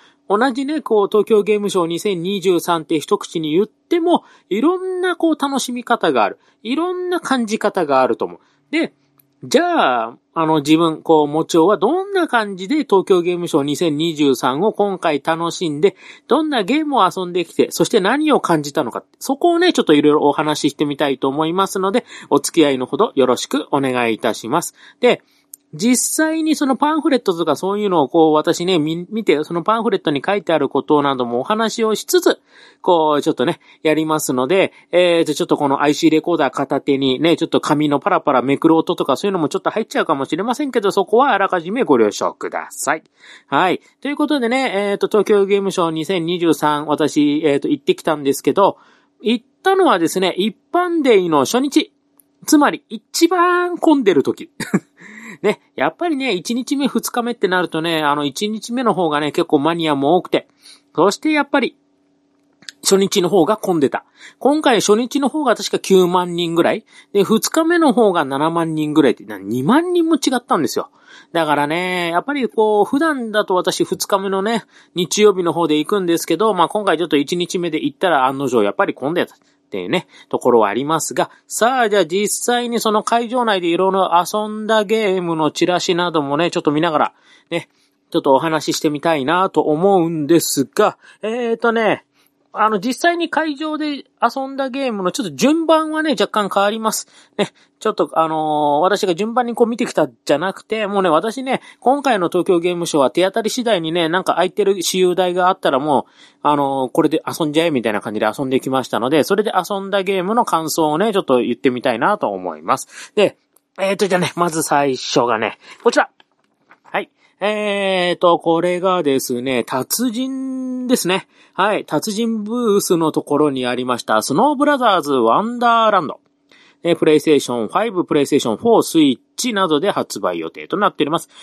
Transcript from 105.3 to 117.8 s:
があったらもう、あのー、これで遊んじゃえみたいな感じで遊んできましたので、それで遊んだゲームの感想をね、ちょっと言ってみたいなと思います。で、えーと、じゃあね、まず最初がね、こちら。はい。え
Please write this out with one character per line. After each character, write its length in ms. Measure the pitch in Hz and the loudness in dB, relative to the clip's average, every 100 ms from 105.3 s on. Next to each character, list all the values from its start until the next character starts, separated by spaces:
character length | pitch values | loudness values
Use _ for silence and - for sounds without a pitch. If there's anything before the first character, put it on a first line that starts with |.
が 160 | 180 180 | 0 0
あ 40 | |
っ 60 | 185 | 0
た 120 | 170 | 0
ら 80 | 135 | 0
も 240 | 151 127 | 2 0
う、 360 | - _ - _ | -2 _ -20 _
あ 120 | 147 | 0
の 340 | 147 139 135 127 | 0 0 -2 -2
ー、 20 | |
こ 100 | 123 | 0
れ 60 | 147 | 0
で 140 | 156 - | 0 -6
遊 200 | 120 151 | -4 -2
ん 80 | |
じ 80 | 151 | 0
ゃ 20 | |
え 60 | 170 | 0
み 100 | 131 | 0
た 80 | 110 | -2
い 20 | |
な 80 | 104 | -4
感 100 | 113 | -4
じ 80 | 104 | -2
で 60 | 107 | -2
遊 180 | 104 | -2
ん 60 | 131 | -2
で 100 | 131 | -2
き 80 | 135 | 0
ま 160 | 131 | -4
し 60 | 117 | -2
た 100 | 113 | -4
の 80 | 127 | 0
で、 160 | 151 | 0
そ 100 | - | 2
れ 80 | 196 | 0
で 100 | 214 185 | 0 0
遊 240 | 170 196 | -2 -6
ん 80 | 196 | -4
だ 140 | 202 | -4
ゲ 180 | 185 190 | -2 -2
ー 40 | |
ム 100 | 180 | -2
の 100 | 233 | -2
感 240 | - 165 156 | 0 -2 -2
想 220 | - 156 | 0 0
を 80 | 151 | 0
ね、 140 | 220 | 0
ち 40 | 190 | 0
ょ 40 | |
っ 20 | |
と 140 | 151 123 | 0 0
言 160 | 113 | 0
っ 20 | 117 | 0
て 140 | 135 | -2
み 100 | 127 | 0
た 140 | 131 | -2
い 40 | 117 | 0
な 200 | 170 208 | 0 0
と 120 | 117 | -4
思 260 | 95 90 78 | -6 -8 -6
い 60 | |
ま 140 | 90 131 | -4 -4
す。 360 | - - - | -4 -18 -6
で、 240 | 208 190 - _ _ _ - | 0 0 0 _ _ _ -6
え 120 | 196 | -2
ー 40 | 196 | 0
と、 100 | 196 | 0
じ 80 | |
ゃ 40 | 185 | 0
あ 20 | |
ね、 100 | 156 175 | -2 -2
ま 140 | 175 | -2
ず 120 | 156 | -2
最 340 | - 147 143 127 | 0 0 0 -2
初 240 | - 147 | -2 0
が 180 | 120 110 | 2 0
ね、 200 | 107 - - - | -2 -6 -18 -2
こ 80 | 240 | 0
ち 80 | 294 | 2
ら。 120 | - _ _ _ _ _ _ _ | 0 _ _ _ _ _ _ _
は 180 | _ 185 | _ -8
い。 100 | - _ _ - | -8 _ _ -6
え 720 | 196 214 208 202 | -4 -2 -4 -2